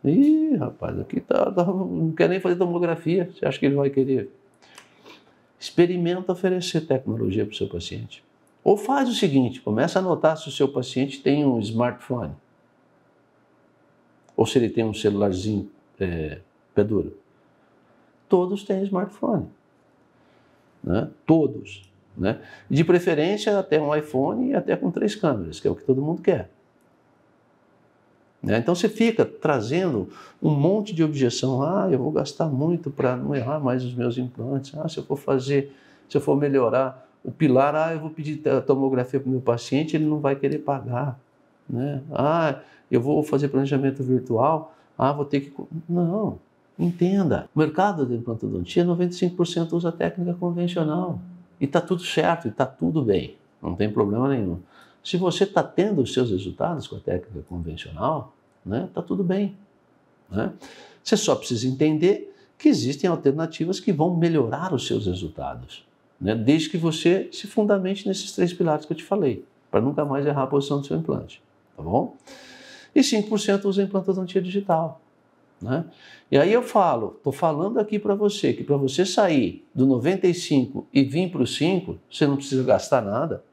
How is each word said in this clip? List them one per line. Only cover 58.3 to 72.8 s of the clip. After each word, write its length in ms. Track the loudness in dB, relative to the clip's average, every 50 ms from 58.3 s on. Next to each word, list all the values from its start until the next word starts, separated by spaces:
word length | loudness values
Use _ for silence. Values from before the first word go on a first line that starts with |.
| _ _ _ _ _ _ _
né, 220 | -6 -4 -4 -4 -4
tá 80 | -8 -10
tudo 220 | -6 -4 -4 -2
bem, 340 | 0 0 0 0 -2 -4 -6 -12 -20 _ _ _ _ _ _ _ _ _ _ _ _ _
né? 240 | -4 -4 -4 -4 -6 -12 -20 -20 -20 -20 -20 -20 -20 _
Você 140 | _ 0 0
só 200 | 2 2 0 0
precisa 320 | 0 0 -6 -4 -2 -2 -2
entender 640 | 0 2 2 2 2 4 2 2 2 0 -4 -14 -18 _ -20 _ _ _
que 100 | 4 4
existem 400 | 4 4 0 -2 -2 0 0 0
alternativas 680 | 0 4 2 2 2 2 -4 -6 -4 -6 -4 -4 -4 -2
que 140 | 0 -2
vão 240 | 2 2 2 2 2
melhorar 580 | 2 2 2 4 2 2 0 -2 -4 -4 -2 -2
os 120 | -2 -2
seus 200 | -2 -2 -2 -2
resultados, 800 | -2 -4 -4 -6 -10 -10 -8 -10 -10 -10 -12 -16 -18 -20 -20 _ _ _ _ _ _ _ _
né, 140 | -2 -2 -2
desde 360 | 2 4 4 4 4 2 -2
que 60 | -4
você 520 | 0 0 0 -2 2 2 2 2 2 0 -6
se 160 | -10 -14 -14
fundamente 600 | -4 -2 0 2 2 2 2 2 -2 -4 -4 -4 -4
nesses 240 | -4 -4 -6 -8
três 200 | 0 0 0 0
pilares 320 | 2 0 0 0 0 -2 -2
que 80 | -8
eu 40 | -10
te 80 | -10 -4
falei, 400 | -2 -2 0 2 0 0 -2 -8 _ _ _ _ _
pra 100 | 2 2
nunca 240 | 2 2 0 0 -2
mais 220 | -2 -2 0 0
errar 180 | 0 0 0 0
a 20 | 2
posição 320 | 0 0 0 0 -2 -2
do 60 | -2
seu 100 | -2 -4
implante, 440 | -4 -2 -2 -4 -4 -6 -12 -18 -20 _ _ _ _ _ _ _
tá 60 | -12 -6
bom? 320 | -2 0 0 0 -2 -10 -18 _ -20 -20 -20 -20 -20 -20 -20 -20 -20 -20 -20